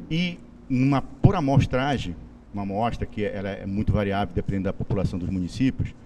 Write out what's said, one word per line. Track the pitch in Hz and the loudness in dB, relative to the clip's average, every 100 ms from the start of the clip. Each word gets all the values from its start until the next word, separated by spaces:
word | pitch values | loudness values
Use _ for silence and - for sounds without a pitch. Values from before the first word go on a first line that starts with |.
| - | -4
e | 165 180 175 - - - | -2 -2 -4 -14 -16 -2
numa, | 127 135 135 | 2 4 2
por | - - - 196 | 0 6 6 6
amostragem, | 139 139 104 127 135 123 98 82 - - - | 4 4 4 2 2 0 -4 -8 -14 -20 -12
uma | 104 | -8
amostra | 98 98 117 113 - | -4 -2 -2 -2 -6
que | - 104 | -4 -4
ela | 101 98 | -4 -6
é | 95 98 | -6 -4
muito | 98 107 | -2 0
variável, | 107 101 98 101 | 2 2 0 -2
dependendo | - - 98 | -2 -2 -2
da | 95 | -2
população | - - 101 87 95 | -2 -2 0 0 -2
dos | 85 | -2
municípios, | 92 87 - 131 - - - | -2 -2 0 0 0 -4 -8